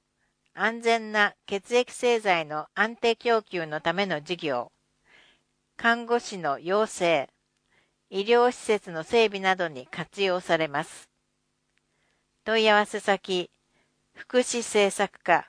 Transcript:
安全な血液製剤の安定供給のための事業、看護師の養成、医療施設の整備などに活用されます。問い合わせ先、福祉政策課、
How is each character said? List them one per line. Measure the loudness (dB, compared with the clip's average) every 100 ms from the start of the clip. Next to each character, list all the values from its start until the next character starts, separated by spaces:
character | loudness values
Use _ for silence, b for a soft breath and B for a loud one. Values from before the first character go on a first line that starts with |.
| _ _ _ _ _
安 | -4 -4 0
全 | 0 0 0
な | 0 0 0 -8
血 | -8 0 0
液 | 0
製 | -2 0 0
剤 | 2 0 0
の | -8 -8
安 | -2 -2 2
定 | 0 0
供 | 2 0
給 | 0 -6 -4
の | -2
た | -2
め | 0 0
の | -2
事 | -4 -6
業、 | -2 -4 -6 _ _ _ b b b b _ _ _ -2
看 | 0 0 0
護 | -2
師 | -2 -6
の | -4 -4
養 | -2 0 0
成、 | 0 2 2 0 _ _ _ _ _ _ _ _
医 | -8
療 | 2 4 4
施 | 0
設 | -4 -4 -4
の | -12
整 | -2 2 2
備 | 0
な | -2 0
ど | -4
に | -6 -12
活 | -12 -10 -2
用 | 0 0
さ | 0 0
れ | 0
ま | -4
す。 | -6 -14 -20 _ _ _ _ _ _ _ _ _ _ _ _ _
問 | -2 2
い | 4
合 | 4
わ | 2
せ | -4
先、 | 0 -2 0 -4 -4 _ _ _ _ _ _
福 | -20 -2 0
祉 | 0 -4
政 | -2 2 2 0
策 | -4 -4
課、 | 0 0